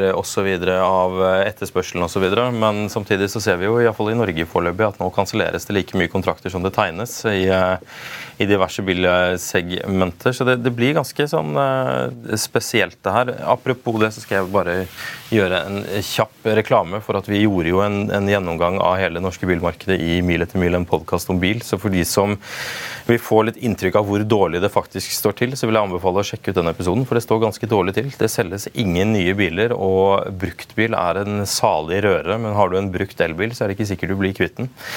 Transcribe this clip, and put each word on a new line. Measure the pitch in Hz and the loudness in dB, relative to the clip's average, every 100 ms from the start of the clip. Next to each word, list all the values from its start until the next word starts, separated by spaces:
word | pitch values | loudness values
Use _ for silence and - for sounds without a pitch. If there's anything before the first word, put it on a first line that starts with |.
| 95 | 0
eh, | 92 | 0
og | |
så | - - | -2 -2
videre | 98 90 90 92 | 0 0 0 2
av, | 92 95 92 92 | 2 2 0 2
eh, | 92 95 101 | 2 2 0
etterspørselen | - 95 90 - 90 | -4 -4 -4 -4 -4
og | 85 | -2
så | 98 | 0
videre. | 95 107 123 | 2 2 0
Men | 117 110 104 104 | 2 0 0 -2
samtidig | 113 98 98 98 | -4 -2 0 0
så | 113 | 0
ser | 104 87 | 0 0
vi | 98 | 2
jo, | 117 | 2
i | |
hvert | 117 107 | 2 2
fall | 107 | -2
i | 117 | 0
Norge | 104 80 82 | 0 0 -4
foreløpig, | 87 87 92 107 | -2 -4 0 -2
at | - | -2
nå | 90 | -4
kanselleres | - 95 110 85 87 - | -2 -2 0 -2 -2 -2
det | 101 | -2
like | - 95 | 0 0
mye | 85 | 0
kontrakter | 95 92 80 92 | 0 -2 -4 -6
som | 92 | -4
det | 95 | -2
tegnes | 110 95 82 120 - 113 | 0 0 -2 -8 -4 -2
i, | 98 92 | 2 2
eh, | 95 92 92 - - - - - - | 4 2 0 -6 -16 -14 -14 -14 -2
i | 101 | 2
diverse | 101 90 - | 4 2 0
bilsegmenter. | 95 90 90 90 90 90 - 92 87 87 - 95 90 - 131 | -2 2 4 4 2 0 -2 -2 -2 -6 -2 0 0 0 -4
Så | 127 123 | 2 2
det, | 123 | 4
det | 123 | 0
blir | 120 123 156 | 0 2 2
ganske | 131 - 147 | -2 -4 -2
sånn, | 156 156 143 | 0 0 0
eh, | 139 131 131 131 127 120 113 - | 2 0 0 0 -2 -6 -4 -4
spesielt | - 117 - 113 87 - | -2 -2 0 0 0 -2
det | 98 | 0
her. | 107 123 - 76 | 0 0 -2 -2
Apropos | 123 135 127 120 110 | 0 0 -4 -2 0
det, | 110 | 0
så | 110 | 0
skal | - 98 | -2 -2
jeg | 92 | 2
bare | 98 87 92 90 - - - - | 0 2 -2 -4 -8 -12 -12 0
gjøre | 113 92 90 95 | 2 2 0 -2
en | 101 - 101 | -6 -4 -6
kjapp | - - 110 - 113 110 | -2 -2 -2 -2 0 2
reklame | - 120 85 104 | 4 2 2 -4
for | - 98 | -2 -4
at | 98 | 0
vi | 101 | 2
gjorde | 107 92 82 | 4 2 2
jo | 92 | 2
en, | 104 101 101 | 2 0 0
en | 101 101 | 0 2
gjennomgang | 101 87 82 87 95 | 2 0 0 0 2
av | 87 92 | 2 2
hele | 92 82 | 0 -2
det | |
norske | 92 - 92 | -4 -2 0
bilmarkedet | 85 87 - - 90 | 0 0 -4 -2 0
i | 85 87 | 2 2
Mil | 90 85 | 2 0
etter | 85 95 | 0 0
mil, | 90 | 2
en | 87 87 | 0 0
podcast | 80 80 87 - | -2 0 -4 -2
om | 92 | 0
bil. | 92 113 | 0 -2
Så | - 98 | -4 -2
for | 107 | 0
de | 92 | 0
som | 90 - 101 101 - - - - - - - | 0 2 0 -2 -8 -10 -10 -10 -12 -6 0
vil | 117 | 0
få | - 110 | 4 2
litt | 110 - | 2 0
inntrykk | 123 92 92 104 | -4 0 2 2
av | 101 | 2
hvor | 101 | 0
dårlig | 107 107 90 85 | 2 4 4 2
det | 101 | 0
faktisk | - - 95 - | 0 -2 -8 -6
står | - 107 - | -2 -2 0
til, | 123 135 | -4 -2
så | 117 | 2
vil | 110 | 2
jeg | |
anbefale | 101 90 92 95 | 2 0 0 0
å | 98 | -2
sjekke | 110 - | -6 -2
ut | 90 | 0
den | 85 | 0
episoden, | 82 90 110 | 0 0 0
for | 127 117 | 0 -2
det | - | 0
står | 110 | 2
ganske | 113 - 110 | 0 -2 0
dårlig | 107 90 | 2 2
til. | 95 135 - | -2 -4 -2
Det | 110 | -2
selges | - 90 98 - | 0 -4 -6 -8
ingen | 135 101 85 107 | -4 0 2 2
nye | 107 87 | 2 2
biler, | 98 90 87 117 | 2 0 0 0
og | 104 95 95 98 98 - 95 | 0 2 4 4 2 0 -6
bruktbil | 92 - - - 113 | -6 -8 -8 -2 0
er | 107 87 87 | 2 0 0
en | 101 104 | -2 -2
salig | 101 - 110 82 80 95 101 | -2 0 2 2 0 0 2
røre, | 82 80 110 | 2 0 -2
men | 110 | 0
har | 104 95 | 2 2
du | 95 | 2
en | 98 | 0
brukt | 90 98 - | -2 -4 0
elbil, | 85 82 113 | 0 0 -4
så | 123 | -2
er | 107 | -4
det | 98 | -2
ikke | 101 | -4
sikkert | 95 87 | -2 -2
du | 98 | 0
blir | 95 95 | -2 0
kvitt | 90 - | -2 -2
den. | 131 - - | -8 -8 -12